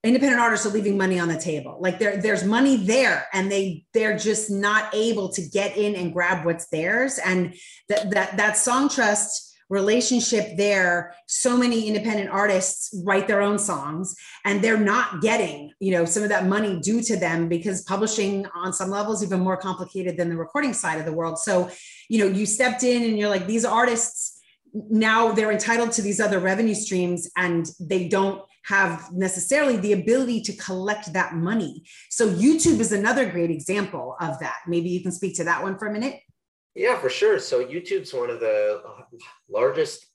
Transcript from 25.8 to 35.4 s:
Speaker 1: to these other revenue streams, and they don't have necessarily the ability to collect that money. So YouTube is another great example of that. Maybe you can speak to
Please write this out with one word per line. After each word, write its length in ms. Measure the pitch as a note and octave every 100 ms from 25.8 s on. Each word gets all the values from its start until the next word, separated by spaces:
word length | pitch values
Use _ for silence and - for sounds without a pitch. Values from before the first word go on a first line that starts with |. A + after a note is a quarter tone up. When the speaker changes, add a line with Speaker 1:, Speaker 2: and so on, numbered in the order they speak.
| A#3
Speaker 1:
to 100 | A3+
these 180 | G3+ G#3
other 180 | G3+ F#3+
revenue 360 | F#3+ F#3+ A3+
streams, 540 | G3+ - F#3 F3 F3 - -
and 320 | F3+ E3+ E3 -
they 280 | E3+ F#3 F3
don't 340 | F#3+ G3 F#3+ - _ -
have 420 | G3 F#3+ D#3+ -
necessarily 640 | F3+ F#3 F#3 - C#4 C#4+ A3+
the 160 | G3+
ability 480 | G3 E3+ B3 B3 A3+
to 100 | G3 -
collect 560 | - F#3 G3 G#3 F3+
that 200 | E3+ E3
money. 500 | E3 E3+ A3 D#3+ - - - -
So 180 | - A3
YouTube 520 | F3 B3 D#4+ E4+ A#3
is 120 | A3
another 380 | G3+ G#3 C4 A3+
great 200 | E3+ E3+
example 640 | D3+ C#3 G3+ G3 D3+ - -
of 180 | E3 C3+
that. 180 | C3+ - E3+
Maybe 240 | E3+ E3+
you 120 | F3+
can 100 | F3+
speak 240 | E3+ F#3+
to 80 | F3+